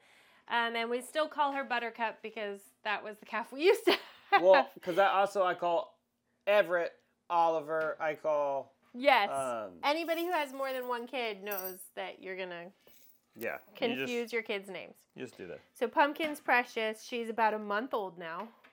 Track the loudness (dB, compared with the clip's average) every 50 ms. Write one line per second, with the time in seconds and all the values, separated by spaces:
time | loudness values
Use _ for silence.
0 | _ _ _ _ _ _ _ _ _ 0 0 2 2 2 0 -2 -2 -2 -2 -4
1 | -4 -4 -2 -2 -2 -2 0 0 0 0 0 -4 -4 -2 -4 -4 -4 -4 -4 -4
2 | -4 -4 -4 -8 -14 -12 -8 -6 -6 -6 -8 -10 -14 -20 _ _ -4 -4 -4 -4
3 | -4 -10 -12 -14 -12 -6 -6 -6 -6 -6 -6 2 4 4 4 6 4 2 2 2
4 | -2 -14 -20 -16 -2 4 4 6 10 10 8 8 8 2 -6 -10 -6 0 2 4
5 | 4 6 6 4 2 2 2 0 2 2 0 0 0 0 0 0 -2 -4 _ _
6 | _ _ _ _ _ _ _ _ 0 4 6 6 6 4 2 0 0 -2 -6 _
7 | _ _ _ _ _ 0 2 4 4 4 4 0 -2 -2 -2 -2 -2 -2 -4 -2
8 | -2 -4 -4 -2 0 0 2 2 2 0 -2 -4 -6 -8 _ _ _ _ -10 2
9 | 4 6 6 6 4 2 0 -2 -2 -2 -2 -4 -6 -8 -10 -4 -2 0 0 0
10 | -2 -2 -2 -2 -2 -2 -2 -2 -2 -4 -6 -8 -6 -6 -4 -6 -4 -4 -6 -6
11 | -6 -6 -6 -4 -4 -4 -6 -8 -6 -6 -6 -4 -6 -10 -12 -14 -18 -16 -12 -10
12 | -10 -10 -12 -12 -12 -10 -8 -8 -8 -8 -10 -12 -14 -16 _ _ _ -20 _ -20
13 | -20 _ _ _ _ _ _ -10 -8 -8 -8 -8 -12 -16 -8 -4 -4 -2 -2 -2
14 | -4 -4 -4 -4 -4 -4 -6 -8 -6 -4 -6 -8 -6 -10 -12 -12 -12 -14 -18 _
15 | _ _ _ -12 -12 -12 -12 -14 -12 -12 -12 -14 -16 _ _ -6 -6 -2 4 4
16 | 2 2 2 -4 -6 -6 -6 -6 0 2 2 2 2 0 -4 -4 -4 -4 -4 -8
17 | -12 -8 -6 -6 -6 -4 0 2 2 2 2 -2 -4 -4 -4 -4 -2 -4 -4 -4
18 | -4 -6 -10 -10 -10 -8 -8 -8 -10 -12 _ _ _ -20